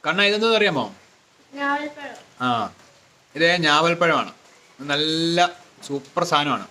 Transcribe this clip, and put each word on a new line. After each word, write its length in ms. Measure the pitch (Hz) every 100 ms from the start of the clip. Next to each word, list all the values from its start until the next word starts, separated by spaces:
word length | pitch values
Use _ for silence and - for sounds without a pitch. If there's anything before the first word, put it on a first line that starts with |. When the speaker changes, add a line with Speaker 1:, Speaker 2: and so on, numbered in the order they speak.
| 147
Speaker 1:
കണ്ണാ, 180 | 175
ഇതെന്താന്ന് 320 | 202 214 226 220
അറിയാമോ? 380 | 208 151 107 - _ _ _ _ _
Speaker 2:
ഞാവൽപ്പഴം. 600 | 277 285 285 294 294 277 226 - -
Speaker 1:
ആ, 320 | 180 117 98 87 - _ _ _ _ 147
ഇത് 260 | 165 175
ഞാവൽപ്പഴമാണ്. 720 | 156 147 165 170 170 147 104 - - - _ _
നല്ല 760 | 143 143 156 160 165 175 175 - - - -
സൂപ്പർ 380 | 143 135 -
സാധനമാണ്. 420 | 170 151 147 117 92